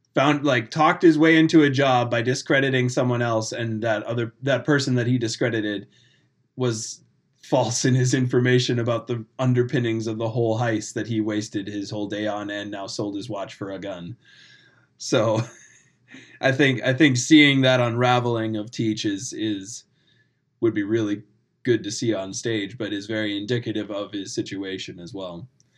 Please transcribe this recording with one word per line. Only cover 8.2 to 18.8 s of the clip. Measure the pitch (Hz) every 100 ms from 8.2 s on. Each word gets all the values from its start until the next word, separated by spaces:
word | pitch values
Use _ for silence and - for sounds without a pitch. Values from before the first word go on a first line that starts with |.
| 127 127 123 127 123 123
about | 117 117 113
the | 117 110 -
underpinnings | 131 123 123 139 120 113 110
of | 110
the | 113
whole | 123 117 110
heist | 120 107 104
that | - 110
he | 110
wasted | 107 107 104 107 98
his | 104 98
whole | 107 104
day | 104 107
on | 101 101
and | 101 101
now | 101 98
sold | - 104 101
his | 107
watch | 101 92
for | - 98
a | 95
gun. | 98 90 87 117 _ - - - _ _ _ -
So | - 135 110 110 120 - - _ _
<laughs> | _ _ - - -
I | 135
think, | 131 139 123
I | 127
think | 127 156 123
seeing | - 156 143 139
that | 131 127
unraveling | 120 117 123 123 120 117 110 110
of | 107
Teach | -